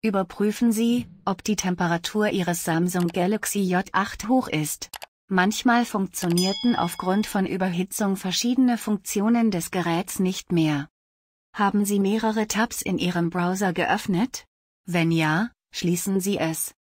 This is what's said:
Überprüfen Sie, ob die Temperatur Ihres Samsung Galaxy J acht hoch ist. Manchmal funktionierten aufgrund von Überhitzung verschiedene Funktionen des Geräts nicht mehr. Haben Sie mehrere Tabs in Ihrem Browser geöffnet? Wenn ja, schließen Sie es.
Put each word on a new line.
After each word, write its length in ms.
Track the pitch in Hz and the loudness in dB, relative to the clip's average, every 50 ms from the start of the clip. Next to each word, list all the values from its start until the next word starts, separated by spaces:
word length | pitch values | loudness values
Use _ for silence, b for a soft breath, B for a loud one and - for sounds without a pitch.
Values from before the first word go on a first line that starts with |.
| - | 0
Überprüfen 680 | 220 196 196 190 185 - - 202 214 208 - 240 233 | 0 0 0 -2 -2 -2 0 0 0 2 2 2 2
Sie, 340 | 220 214 233 233 240 247 240 - - - - | 2 2 2 2 0 0 -2 -6 -16 -8 -4
ob 200 | - 196 - - | -4 -4 -4 -2
die 120 | - 214 | -2 -2
Temperatur 720 | - - 185 180 175 180 170 170 170 170 - - 214 208 208 | 0 0 -2 -2 0 0 0 0 -2 -2 -4 -2 0 0 0
Ihres 360 | - 196 175 180 175 170 - | 0 0 0 -2 -2 -2 -2
Samsung 440 | - 160 165 175 180 180 185 180 170 | -2 0 0 0 0 0 0 0 0
Galaxy 500 | - 185 175 185 220 208 - - - 208 | 0 0 0 0 0 -2 -2 -4 -2 0
J 260 | 196 180 180 180 196 - - | 0 2 2 0 -2 0 -2
acht 340 | 190 196 - - - - | -2 -2 -2 -6 -10 -2
hoch 200 | 208 254 262 247 | 2 2 2 2
ist. 420 | - - 156 151 147 - - - - - - - _ _ _ _ _ | 0 -2 -2 -2 -2 -6 -10 -10 -14 -14 -16 -16 _ _ _ _ _
Manchmal 540 | 196 185 180 196 214 - - 254 233 240 240 | 2 2 2 2 0 0 2 2 4 4 2
funktionierten 960 | - - 208 196 - - - - 175 170 175 185 190 196 - - 240 240 | 0 -2 -2 -4 -2 -4 -4 -2 0 2 2 2 0 -2 0 0 0 2
aufgrund 500 | - - 170 - - - 185 185 208 214 | 2 0 -2 -4 -4 -2 0 2 2 0
von 180 | - - 202 190 | 0 0 0 0
Überhitzung 680 | - 190 185 185 190 175 175 185 - - - 214 196 196 | 0 0 -2 -2 0 0 -2 -2 -4 -2 -2 0 0 0
verschiedene 640 | 190 - 190 175 - - 240 247 254 262 247 240 | -2 -2 -4 -2 0 0 0 4 4 4 4 4
Funktionen 760 | 220 - - 214 196 _ - - 208 196 220 233 233 233 220 | 0 0 -2 -2 -2 _ -4 -2 0 2 4 4 4 4 2
des 200 | 190 170 165 - | 2 0 -4 -2
Geräts 480 | - 185 170 170 165 170 185 - - - | -2 -2 0 0 0 -2 -2 -4 -2 0
nicht 340 | 190 185 190 - - _ 175 | 0 0 0 -4 -4 _ 2
mehr. 340 | 170 160 156 151 143 143 - _ _ _ _ _ _ _ _ _ _ _ _ _ | 2 4 4 2 -2 -4 -8 _ _ _ _ _ _ _ _ _ _ _ _ _
Haben 300 | - 208 196 196 202 208 | 0 0 2 4 2 2
Sie 160 | 196 208 202 | 2 2 2
mehrere 480 | 196 190 208 220 233 220 220 226 214 | 2 2 2 2 0 0 0 0 -2
Tabs 340 | 214 - 202 220 240 - - | -2 0 -2 -2 -2 -4 -8
in 160 | - - 185 | -4 -4 -2
Ihrem 320 | - - 175 175 175 170 165 | 0 0 0 0 0 -2 0
Browser 440 | 165 185 175 175 185 190 208 185 170 | 0 -2 -2 -2 0 0 -2 -2 0
geöffnet? 720 | 185 170 - 180 214 - - 190 170 226 262 - - - _ _ _ _ _ _ _ _ | -2 0 0 -2 -2 -2 -2 0 0 0 -2 -4 -12 -16 _ _ _ _ _ _ _ _
Wenn 260 | - 170 175 165 165 | -4 -2 0 2 2
ja, 380 | 165 165 160 156 156 170 220 240 _ _ _ _ - | 2 2 2 2 2 0 -2 -4 _ _ _ _ -10
schließen 480 | - - 175 180 175 - 202 190 196 | -4 -2 0 0 0 -2 -2 -2 -2
Sie 160 | 180 196 202 | 0 -2 -2
es. 360 | - 160 160 160 - - - _ _ | 0 -2 -2 -2 -4 -6 -10 _ _